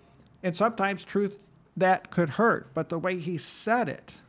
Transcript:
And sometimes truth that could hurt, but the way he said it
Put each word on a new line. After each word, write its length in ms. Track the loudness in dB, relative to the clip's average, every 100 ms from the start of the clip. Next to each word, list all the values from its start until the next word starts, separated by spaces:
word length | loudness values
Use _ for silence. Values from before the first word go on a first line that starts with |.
| _ _ -20 _
And 140 | -4 0
sometimes 480 | 0 2 -2 -2
truth 340 | -2 0 0 -4 -20 _ _ 2
that 320 | 4 4 0
could 200 | 0 0
hurt, 440 | 4 2 2 -2
but 160 | -6 -4
the 100 | -2
way 180 | -2 -2
he 200 | -4 -6
said 500 | -6 -6 0 0 0
it 240 | -6 -12 -20